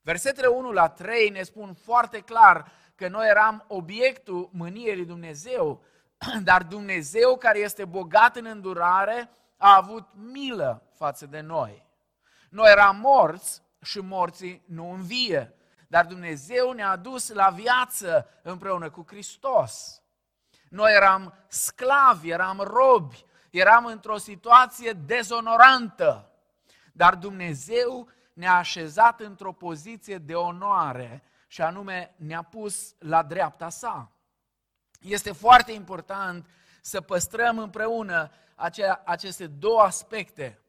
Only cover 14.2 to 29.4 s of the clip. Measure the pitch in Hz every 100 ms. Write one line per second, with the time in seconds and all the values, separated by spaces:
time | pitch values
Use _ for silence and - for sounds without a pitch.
14.2 | 175 170 180 180 _ 165 175 185 180 247
15.2 | 247 156 117 _ _ _ _ 226 170 185
16.2 | 170 147 143 247 254 247 202 185 202 254
17.2 | - 214 196 180 226 254 247 - 190 156
18.2 | - _ 170 185 196 185 160 175 165 202
19.2 | 196 - 269 240 120 - - - _ _
20.2 | _ _ _ _ _ 185 214 208 196 190
21.2 | 185 _ _ - - - 254 285 269 196
22.2 | 165 170 185 190 202 226 262 240 143 -
23.2 | _ _ _ 175 185 226 240 220 208 214
24.2 | 208 196 226 240 254 - 233 202 143 240
25.2 | 202 233 226 233 254 262 226 - 185 -
26.2 | _ _ _ _ _ _ _ 156 175 185
27.2 | 196 190 175 139 139 233 247 254 - _
28.2 | _ - 180 180 175 - 160 160 233 233
29.2 | 214 190